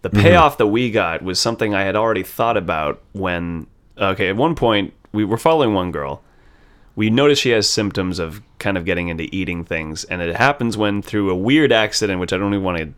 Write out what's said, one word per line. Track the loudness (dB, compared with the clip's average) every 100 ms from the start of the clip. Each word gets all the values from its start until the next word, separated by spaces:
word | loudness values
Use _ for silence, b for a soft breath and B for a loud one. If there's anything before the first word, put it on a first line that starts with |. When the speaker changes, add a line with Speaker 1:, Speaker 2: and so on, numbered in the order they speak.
Speaker 1:
The | 0
Speaker 2:
Mm-hmm. | 4
Speaker 1:
payoff | 6 8 6 4
that | 2
we | 2 0
got | 0 0 -2
was | -4 -2
something | -2 0 0 0
I |
had | 0 0
already | 0 0
thought | -4 -2 0 0
about | -2 -2 -2 -6 _
when, | -6 -4 -2 -4 -8 -12 _ _ -4
okay, | -2 0 0
at | 2
one | 0 2
point | 2 2 0 -8 _
we | -2
were | -2 2
following | 2 4 2 0
one | -2
girl. | -6 -8 -10 b b b b b b b -2
We | 0
noticed | 4 4 4
she | 2
has | 2 2
symptoms | -2 -2 -2 -4 -4
of | -6 -10 -18 _
kind | -4 -2
of | -2
getting | -2 -2
into | -6 -6
eating | -6 -4 -6
things, | -6 -6 -6 -10 -8
and | -6
it | -4 0
happens | 0 2 -4 0
when, | -2 -2
through | -4 -2 0
a | 0
weird | 2 2 4
accident, | 2 2 -2 -2 -2
which | -4
I | -2
don't | -2
even | -2
wanna | -2 -4 -6